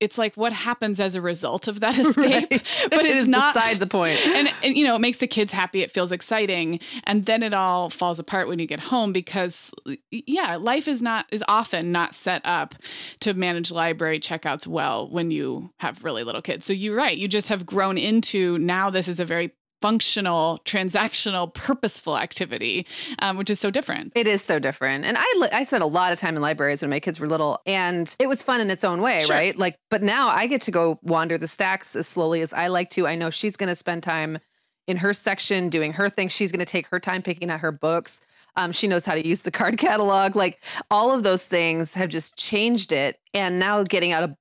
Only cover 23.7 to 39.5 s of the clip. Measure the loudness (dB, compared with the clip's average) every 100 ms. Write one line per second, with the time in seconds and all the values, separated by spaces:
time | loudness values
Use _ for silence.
23.7 | -2 -2 -6 -2 0 2 2 2 2 0
24.7 | -2 -2 0 0 0 2 2 2 0 0
25.7 | 0 2 2 2 2 -2 0 0 0 0
26.7 | 0 -2 -2 -4 -4 -2 0 0 -2 -2
27.7 | 0 0 0 -4 0 0 0 0 0 0
28.7 | 0 0 2 2 2 2 2 2 0 -2
29.7 | -2 -4 0 2 2 2 2 2 0 0
30.7 | 2 2 0 0 0 2 -2 -4 -2 0
31.7 | -2 -4 -6 -4 0 0 0 -2 -2 0
32.7 | 0 0 0 0 0 -2 -2 -4 -2 -4
33.7 | -2 -4 -4 -2 -2 -2 -6 _ _ _
34.7 | _ -4 0 0 0 0 -2 0 0 0
35.7 | 0 -2 0 0 0 -2 0 -2 -2 -2
36.7 | -4 -4 -4 -2 -4 -4 -6 -4 -4 -4
37.7 | -2 0 0 -2 -12 _ _ _ -4 -2
38.7 | 0 2 2 2 0 2 0 0